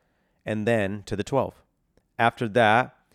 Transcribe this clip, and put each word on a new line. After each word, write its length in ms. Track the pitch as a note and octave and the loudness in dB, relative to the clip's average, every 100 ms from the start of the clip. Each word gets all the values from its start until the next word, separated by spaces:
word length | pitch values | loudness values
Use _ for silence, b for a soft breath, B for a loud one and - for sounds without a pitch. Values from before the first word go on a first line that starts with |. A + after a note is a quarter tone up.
| _ _ _ _ | _ _ _ _
and 220 | - G#2+ G#2+ | -8 -4 0
then 380 | A#2 F#2+ G2+ | 0 -2 -6
to 100 | G2 | -8
the 100 | G2 | -8
twelve. 380 | G2+ C3+ F#2 - _ _ _ _ _ - | -4 -4 -4 -8 _ _ _ _ _ 0
After 300 | A#2 - A#2 | 0 0 -2
that, 480 | G2+ A2 A2+ B2+ _ _ | 2 4 4 0 _ _